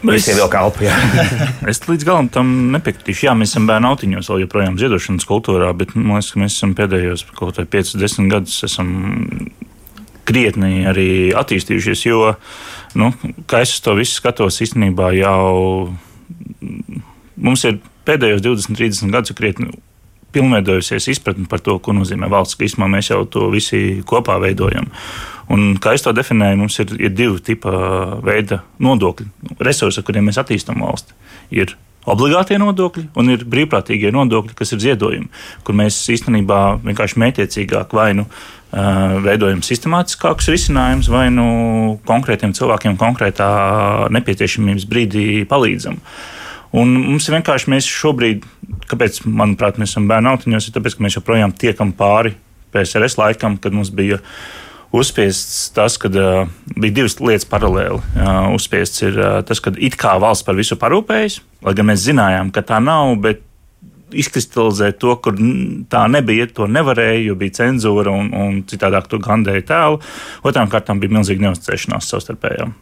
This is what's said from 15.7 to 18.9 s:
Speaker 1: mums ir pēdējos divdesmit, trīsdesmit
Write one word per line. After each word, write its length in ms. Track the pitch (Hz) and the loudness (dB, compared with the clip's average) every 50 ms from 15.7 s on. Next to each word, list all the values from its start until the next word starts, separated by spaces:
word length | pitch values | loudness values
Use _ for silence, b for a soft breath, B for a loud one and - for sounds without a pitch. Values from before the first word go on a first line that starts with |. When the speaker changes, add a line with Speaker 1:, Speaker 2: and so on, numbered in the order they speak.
| 92 95 95 87 90 87 B B B B B B 170 - - - - - - - - - - - - - B B B B B - - | 0 -2 -4 -6 -8 -12 B B B B B B -18 -16 -16 -16 -16 -14 -12 -12 -10 -12 -12 -12 -12 -14 B B B B B -20 -12
Speaker 1:
mums 320 | - - 120 131 127 - | -4 0 0 0 2 2
ir 140 | 123 107 101 - - _ _ - | 0 0 0 -6 -16 _ _ -2
pēdējos 400 | - 151 156 123 110 104 101 95 | 0 0 2 4 2 2 2 2
divdesmit, 320 | 120 123 107 92 - 110 98 | 0 0 0 -2 -6 -4 -2
trīsdesmit 380 | 120 117 | -2 -2